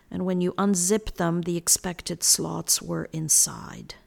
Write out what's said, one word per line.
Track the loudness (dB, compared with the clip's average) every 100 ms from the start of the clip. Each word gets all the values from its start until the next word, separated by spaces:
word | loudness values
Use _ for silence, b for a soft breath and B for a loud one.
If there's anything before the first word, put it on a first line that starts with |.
| b
and | -4 0
when | 2
you | 0
unzip | 2 2 4 4 0 0 -2
them, | 0 0
the | -2 -2
expected | 0 0 0 -8 -8 -2
slots | 2 2 0 -4 0 -2
were | -2 -6 -6
inside. | -4 2 4 4 -2 -14 -16 -16 -18